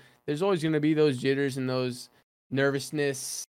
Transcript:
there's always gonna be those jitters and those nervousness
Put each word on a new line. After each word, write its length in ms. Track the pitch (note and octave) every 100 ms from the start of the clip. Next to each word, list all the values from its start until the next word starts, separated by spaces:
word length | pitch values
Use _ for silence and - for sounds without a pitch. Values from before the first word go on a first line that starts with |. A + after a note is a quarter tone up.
| - _ -
there's 140 | D3
always 220 | G3 F3+
gonna 160 | D#3+ D3+
be 160 | D3+
those 240 | D3+ D3+ B2
jitters 380 | C3+ C#3 C#3 C3+
and 120 | B2+
those 420 | B2+ B2+ B2 - _ _ _ _
nervousness 880 | C3 C#3 C#3 C3+ D#3 C#3+ C3 - -